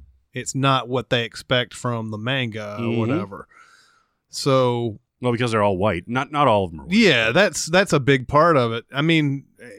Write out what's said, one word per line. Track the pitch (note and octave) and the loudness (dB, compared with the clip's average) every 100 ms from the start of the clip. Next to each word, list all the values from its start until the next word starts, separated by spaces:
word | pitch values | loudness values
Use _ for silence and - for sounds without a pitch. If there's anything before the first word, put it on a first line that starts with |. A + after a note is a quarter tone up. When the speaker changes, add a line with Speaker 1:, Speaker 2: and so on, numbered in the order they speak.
| - _ _ | -20 _ _
Speaker 1:
it's | B2+ A#2+ | -10 -8
not | C3+ C#3 C3 A#2 | -2 2 2 0
what | B2+ A2+ | -4 0
they | B2 | -2
expect | A2+ - - B2+ A#2+ | -2 -8 -2 -2 -2
from | - B2 A#2 A2 | -6 -6 -4 -6
the | G#2+ | -8
manga | A2+ C3+ A#2+ G#2+ G#2 G#2 | -4 -4 -4 -8 -10 -6
or | |
Speaker 2:
Mm-hmm. | A#2 A#2 | -2 -2
Speaker 1:
whatever. | A2+ D3 G3+ F#2+ - _ - _ _ _ _ _ _ | 0 -2 -4 -12 -18 _ -20 _ _ _ _ _ _
So | - D3 C3 B2 A#2+ A#2+ G2+ _ _ | -6 0 2 2 0 -4 -8 _ _
Speaker 2:
Well, | B2 | -4
because | A#2 B2 | -2 0
they're | A2 | 2
all | G#2 F#2 | 2 2
white. | F#2+ F2 G2+ | 0 -2 -4
Not, | B2 C#3 | -6 -4
not | D3+ C#3 | 0 4
all | G#2 | 4
of | F2+ | 0
them | D#2+ | -6
are | |
white. | G#2 | -2
Speaker 1:
Yeah, | G3+ G#3 B2 A2+ | 2 4 4 4
that's, | C#3+ G3 - - | 2 2 0 0
that's | F3+ G3+ | 0 2
a | D3+ | 2
big | B2+ C3+ A#2+ | 2 0 2
part | D3 E3+ D3 | 2 4 4
of | A#2 | 2
it. | A2+ - | -2 -8
I | C3 | -4
mean, | D#3 D#3+ D3 C#3 - _ A#2+ | 0 2 0 -4 -10 _ -20